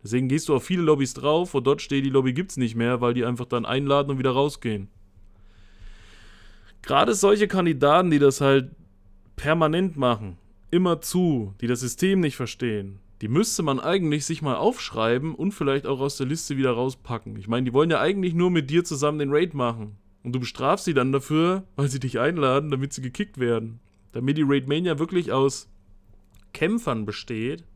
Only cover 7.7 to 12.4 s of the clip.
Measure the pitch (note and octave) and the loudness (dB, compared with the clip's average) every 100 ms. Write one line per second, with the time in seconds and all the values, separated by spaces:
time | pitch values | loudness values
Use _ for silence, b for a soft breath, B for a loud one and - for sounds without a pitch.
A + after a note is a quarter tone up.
7.7 | C#3 C#3+ E3 F3+ D3 C#3 C3+ C#3 C#3 C3 | 4 4 6 6 6 6 4 4 4 2
8.7 | - - _ - - - - C#3+ E3 D#3 | -14 -20 _ -20 -20 -18 -6 0 2 2
9.7 | E3 F#3+ D3+ B2 A2+ G#2 F2+ - - - | 2 -2 0 0 0 -6 -14 -20 -20 -2
10.7 | F3 F3+ E3 - F3+ F3 C3 G2+ F#2+ A#2+ | 0 2 0 -2 0 2 0 -4 -6 -2
11.7 | B2 B2+ - F#3+ F#3+ D#3+ - | -2 -4 -2 2 2 0 -2